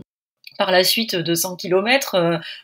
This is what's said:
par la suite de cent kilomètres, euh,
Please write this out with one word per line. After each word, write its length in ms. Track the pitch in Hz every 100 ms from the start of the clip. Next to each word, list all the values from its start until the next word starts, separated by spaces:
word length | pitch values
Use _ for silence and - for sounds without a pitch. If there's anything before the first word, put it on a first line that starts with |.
| - _ _ _ - -
par 140 | 196
la 120 | 180
suite 320 | 185 - 226 185
de 200 | 160 170
cent 200 | 185 180
kilomètres, 600 | 185 185 208 269 269 190
euh, 220 | 170 165 - -